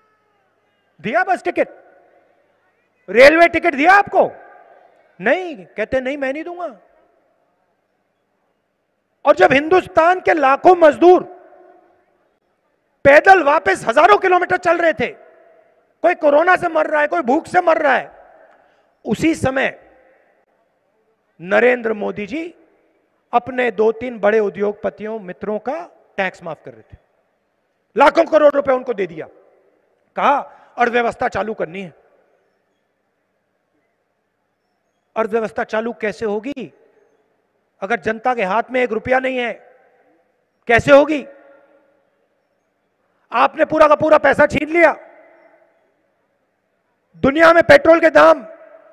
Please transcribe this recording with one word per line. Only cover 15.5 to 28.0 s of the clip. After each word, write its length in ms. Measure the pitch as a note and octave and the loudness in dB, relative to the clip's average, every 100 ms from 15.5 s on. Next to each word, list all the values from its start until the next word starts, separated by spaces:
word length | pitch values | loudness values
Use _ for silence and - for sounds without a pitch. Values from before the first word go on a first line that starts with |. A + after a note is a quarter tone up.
| _ _ _ _ _ | _ _ _ _ _
कोई 120 | E4 | -2
कोरोना 420 | F4+ D4+ C#4+ F4 F4+ | 0 2 2 2 0
से 120 | F4 | 0
मर 180 | D#4+ D#4 | -4 -2
रहा 140 | D4+ | -2
है, 60 | D4 | -2
कोई 140 | E4+ | -2
भूख 260 | A#3+ D4 - | -2 -2 -2
से 140 | F4+ | -2
मर 220 | F4 D#4+ | 0 0
रहा 140 | D4 A#3+ | 0 -2
है, 380 | C#3 - - _ _ _ _ _ _ _ | -4 -18 -20 _ _ _ _ _ _ _
उसी 300 | C4 G#3+ D#4+ | -8 -2 -2
समय 600 | D#4+ C4 C4 B3 - _ _ _ _ _ _ _ _ _ _ _ _ _ _ _ _ | -2 -4 -4 -6 -8 _ _ _ _ _ _ _ _ _ _ _ _ _ _ _ _
नरेंद्र 520 | F3 G#3 A#3+ B3+ A3+ | -2 0 2 0 -4
मोदी 340 | G#3+ G3+ G3 G3+ | -8 -8 -10 -10
जी 280 | C#4+ E4+ - _ _ _ _ _ _ - | -10 -12 -18 _ _ _ _ _ _ -6
अपने 380 | A#3+ A#3+ B3+ B3 | -4 -4 -6 -6
दो 220 | F#3+ A3 | -2 -2
तीन 260 | A3 B3+ A#3 | -2 -10 -4
बड़े 200 | G3+ A3 | -2 0
उद्योगपतियों, 840 | G#3 E3+ G3+ G#3 G3+ F#3+ G#3 A3 | -2 -4 -6 -6 -10 -10 -14 -14
मित्रों 380 | F3+ F3 G3+ G#3+ | -14 -14 -10 -10
का 320 | G#3+ D#4 E4+ _ _ - | -8 -12 -12 _ _ -8
टैक्स 260 | F#3 - | -8 -8
माफ 160 | F3 D3+ | -16 -16
कर 80 | - | -18
रहे 100 | A2+ | -20
थे, 160 | _ - _ _ _ _ _ _ _ _ _ | _ -20 _ _ _ _ _ _ _ _ _
लाखों 280 | - | 0